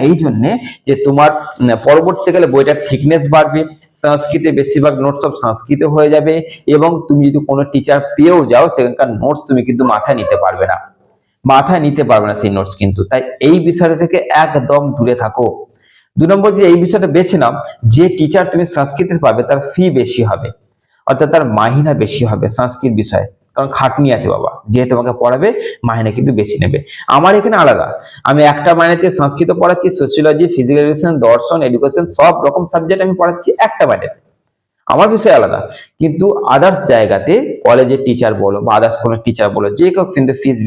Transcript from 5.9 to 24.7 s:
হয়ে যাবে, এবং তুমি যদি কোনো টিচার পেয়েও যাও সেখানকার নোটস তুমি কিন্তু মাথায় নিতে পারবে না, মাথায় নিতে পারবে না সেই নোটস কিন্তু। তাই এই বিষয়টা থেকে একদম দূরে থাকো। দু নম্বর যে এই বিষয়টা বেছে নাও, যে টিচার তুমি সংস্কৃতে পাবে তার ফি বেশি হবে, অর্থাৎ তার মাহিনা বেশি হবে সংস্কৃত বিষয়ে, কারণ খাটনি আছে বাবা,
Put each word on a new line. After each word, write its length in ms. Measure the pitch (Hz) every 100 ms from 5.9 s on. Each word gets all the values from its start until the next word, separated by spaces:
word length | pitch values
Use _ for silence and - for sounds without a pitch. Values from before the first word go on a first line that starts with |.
হয়ে 180 | 151 151
যাবে, 200 | 151 147 160 160 - - 147
এবং 140 | 160 170
তুমি 180 | - 143 143
যদি 140 | 147 147
কোনো 160 | 139 139
টিচার 260 | 139 - 143 139
পেয়েও 260 | - 160 175 131
যাও 140 | 120 131
সেখানকার 340 | - 123 120 - 107
নোটস 200 | 131 147 -
তুমি 140 | 127 123
কিন্তু 160 | 120
মাথায় 320 | 127 107 - 113
নিতে 160 | 101 104
পারবে 220 | 95 92 95
না, 100 | 90 - _ _ _ _ _
মাথায় 380 | 127 135 143 180 147
নিতে 160 | 147
পারবে 220 | 135 110 104
না 60 | 104
সেই 140 | 104 98
নোটস 180 | 95 -
কিন্তু। 200 | 98 95 95
তাই 100 | - - - 135
এই 80 | 175 160
বিষয়টা 280 | 170 170 160
থেকে 160 | 170 180 - 151
একদম 380 | 160 147 120 143 143 135
দূরে 180 | 117 123
থাকো। 240 | 110 117 117 - - _ _ _ _ -
দু 80 | 165
নম্বর 240 | 196 208 190
যে 60 | 190
এই 60 | 175
বিষয়টা 240 | 175 202 180 147
বেছে 200 | 185 185
নাও, 160 | 120 - - - 113
যে 100 | 117 180 -
টিচার 280 | 156 190 180
তুমি 140 | 170 170
সংস্কৃতে 400 | - 139 143 170 170
পাবে 180 | 143 113 123
তার 120 | 139 143
ফি 140 | - 185 131
বেশি 240 | 117 -
হবে, 240 | 110 - - - _ _ _ _ -
অর্থাৎ 220 | 127 147
তার 140 | 160 139 107
মাহিনা 340 | 113 135 151
বেশি 280 | 135 107 - 117
হবে 160 | 123 113 -
সংস্কৃত 340 | 123 - 135 107
বিষয়ে, 260 | 104 92 98 _ _
কারণ 140 | - 139 -
খাটনি 300 | 135 - 139 117
আছে 120 | -
বাবা, 160 | 95 - - 107